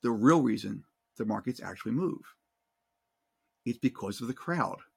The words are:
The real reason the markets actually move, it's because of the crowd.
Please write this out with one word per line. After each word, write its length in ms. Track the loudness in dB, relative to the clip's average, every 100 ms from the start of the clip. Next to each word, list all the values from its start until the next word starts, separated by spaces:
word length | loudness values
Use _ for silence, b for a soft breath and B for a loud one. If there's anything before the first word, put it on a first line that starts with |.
The 100 | 0
real 300 | 6 8 8
reason 420 | 4 0 -4 -8 -10 _ _ -8
the 80 | -4
markets 360 | -2 -4 -8
actually 320 | -8 -8 -4
move, 420 | 0 0 -4 -12 _ _ _ _ _ _ _ _ _ _ _ _ _ -8
it's 140 | -2
because 420 | -2 -2 -8 -6
of 60 | -8
the 60 |
crowd. 440 | -8 -4 -2 -2 -4 -16